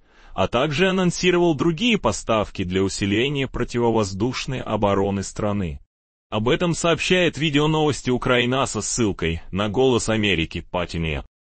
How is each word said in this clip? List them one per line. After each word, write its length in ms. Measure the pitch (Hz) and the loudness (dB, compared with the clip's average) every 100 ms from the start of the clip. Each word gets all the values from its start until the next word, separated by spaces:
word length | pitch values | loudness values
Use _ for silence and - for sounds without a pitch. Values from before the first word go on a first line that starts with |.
| _ _ - | _ _ -10
а 140 | - 95 | -2 0
также 420 | 120 151 139 190 | 2 0 2 2
анонсировал 640 | 190 180 - 180 175 175 | 2 0 2 2 4 2
другие 420 | 135 165 160 240 208 | 2 0 0 0 2
поставки 680 | 113 - - 110 98 - | 0 -2 0 0 0 -4
для 180 | 90 92 | -2 0
усиления 680 | 98 - 98 104 135 143 135 | 0 0 0 0 0 -2 -4
противовоздушной 1120 | 120 120 120 117 113 95 95 120 - - 127 | -4 -4 0 2 2 0 -2 -4 -4 -6 -6
обороны 600 | - 107 104 98 98 98 | -4 0 2 2 2 -2
страны. 580 | 92 - 104 101 87 69 - _ _ _ - | -4 -4 -4 -2 -4 -8 -16 _ _ _ -8
Об 180 | 110 110 | -2 0
этом 240 | 170 175 | 0 0
сообщает 640 | 156 170 160 - 180 170 135 | 0 0 0 2 2 2 0
видео 300 | 160 143 151 | 0 2 2
новости 420 | 156 151 - - | 2 0 0 0
Украина 560 | 123 131 123 120 131 123 | 0 2 2 2 0 -2
со 160 | 110 | -2
ссылкой 580 | - - 107 87 82 82 - | -4 0 0 0 -2 -4 -6
на 200 | 92 107 | -4 -2
«Голос 400 | 101 131 117 - | 2 4 4 2
Америки» 520 | 110 101 85 82 87 - | 0 2 2 0 -6 -6
Патине. 540 | 90 87 85 80 69 - _ | -4 -4 -4 -4 -4 -8 _